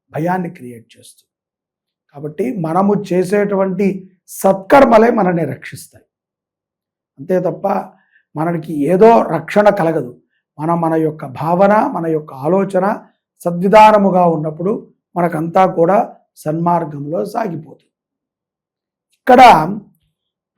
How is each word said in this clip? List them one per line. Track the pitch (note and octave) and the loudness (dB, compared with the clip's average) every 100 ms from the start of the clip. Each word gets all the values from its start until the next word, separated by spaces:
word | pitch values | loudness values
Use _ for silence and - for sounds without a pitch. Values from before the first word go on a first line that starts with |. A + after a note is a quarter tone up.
| _ | _
భయాన్ని | D#3+ E3 F#3 F3 | -8 -4 -4 -6
క్రియేట్ | F3 B2 A#2 A2+ _ | -12 -18 -20 -20 _
చేస్తుంది. | _ _ _ _ _ _ _ _ _ _ _ | _ _ _ _ _ _ _ _ _ _ _
కాబట్టి | C#3+ D3 D#3 A3+ A3+ | -16 -12 -6 -6 -4
మనము | D#3+ E3+ G3+ G3 G3+ | -4 -4 -4 -4 -4
చేసేటువంటి | F3+ F3+ G#3 G3+ G3 F#3+ F#3 G3 F3 - _ _ | -6 -4 -4 -2 -4 -4 -4 -4 -6 -12 _ _
సత్కర్మలే | - G3 G3 - C#4+ C4 A3 A3+ | -4 -2 -2 2 4 6 4 4
మనల్ని | A#3 F#3 E3+ D3 | 2 -2 -2 -4
రక్షిస్తాయి. | C3 - B2+ - G#2+ _ _ _ _ _ _ _ _ _ _ _ - | -8 -16 -20 -20 _ _ _ _ _ _ _ _ _ _ _ _ -16
అంతే | C#3 F#3 | -4 -2
తప్ప | E3+ D3+ G3 - - _ _ _ _ C#3+ | -2 -4 -4 -6 -8 _ _ _ _ -6
మనకి | E3 E3+ D3+ D3+ C#3+ | -4 -4 -6 -4 0
ఏదో | F3+ A3 A3+ | 4 6 6
రక్షణ | - D#3+ - G3+ G#3 | 2 -4 -2 2 2
కలగదు. | G3 E3 D#3+ B2 - _ _ _ - | 2 -2 -2 -6 -14 _ _ _ -10
మనం | D#3 E3+ | -4 -2
మన | E3 | -2
యొక్క | D#3+ D#3 D#3 C#3 | -2 -2 -6 -14
భావన, | B2 D#3 F3 G3 G#3 C#4 | -10 -4 2 4 2 0
మన | F#3 E3 | -4 -4
యొక్క | D#3 D#3 | -6 -8
ఆలోచన | C3+ C#3+ F#3+ G3 F#3 F#3+ - - _ _ _ | -8 -2 -2 -2 -2 -2 -4 -12 _ _ _
సద్విధానముగా | F3 F3 F#3+ G#3+ G#3+ G#3+ G3 F3+ F3 | -8 -4 4 6 8 6 2 2 2
ఉన్నప్పుడు | D#3 D#3 D#3 F3 A#3 - _ _ F3 | 0 -6 -6 -6 -6 -10 _ _ -4
మనకంతా | E3+ D#3+ E3 F#3+ F#3+ | -4 -4 -2 2 2
కూడా | F3+ E3+ G3+ - - _ _ | 2 2 2 -2 -8 _ _
సన్మార్గంలో | D#3 D#3 E3+ F3 D#3+ D3 D3 F3 G#3 | -8 -4 -2 -2 -4 -10 -8 -8 -6
సాగిపోతుంది. | A#3 A3 D#3 - - _ _ _ _ _ _ _ _ _ _ _ _ _ | -6 -8 -8 -14 -20 _ _ _ _ _ _ _ _ _ _ _ _ _
ఇక్కడ | _ - B3+ B3 E3+ D#3+ G#3+ - _ _ _ _ _ _ | _ 2 8 8 6 2 -8 -14 _ _ _ _ _ _